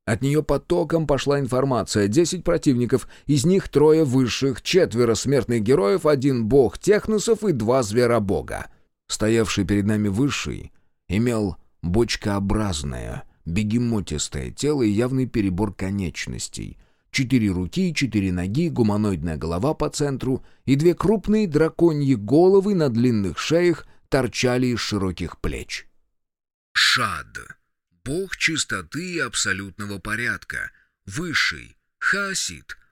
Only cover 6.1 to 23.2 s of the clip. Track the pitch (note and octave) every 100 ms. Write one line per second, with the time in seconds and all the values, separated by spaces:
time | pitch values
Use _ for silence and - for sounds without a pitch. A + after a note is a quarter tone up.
6.1 | C#3+ C#3 B2+ G#2+ C#3 A2 - - G#3 G#3+
7.1 | G#3+ A#3 G#3+ G#3+ C#3 A2 C3+ G#2+ A2+ A#2+
8.1 | A#2 G2+ E2+ A1+ - - - _ _ -
9.1 | - G#2 A2+ G#2 - F2+ G2+ G2+ G#2+ G#2
10.1 | G2 C#3 - D2 G1+ - _ _ _ -
11.1 | F#2+ A#2+ A2+ G2+ - - _ E2+ G2+ A#2+
12.1 | - G#2+ G2+ G2 G#2 G#2 D#2 C#2+ A#1+ A#1
13.1 | C3+ - _ - F2 G#2+ A#2 A#2+ A2 F2
14.1 | D2 - C#2+ B1+ - C#3 D3 A2 G2+ B2
15.1 | C3 B2 A#2+ G2 F2 G#2+ - F#2+ G2+ F2+
16.1 | - - A1+ - - G#1 - _ _ _
17.1 | - B2 B2+ G#2 F2+ F2+ F3 F#3+ D3+ C3
18.1 | G#2+ F#2+ F2+ F#2 B2 E3+ B2+ G#2+ G#2 G#2+
19.1 | F2+ E2 D2+ - E2+ C3+ D3+ D3+ - C#3+
20.1 | C3 B2 B2 - _ - C#3 E3+ E3+ E3+
21.1 | A3 G3 G#3+ G3+ D3+ D#3+ - E3+ D3+ C#3
22.1 | A#2+ G#2 C#3+ F#3 G3 G3 F#3+ D3 A2+ B2
23.1 | A2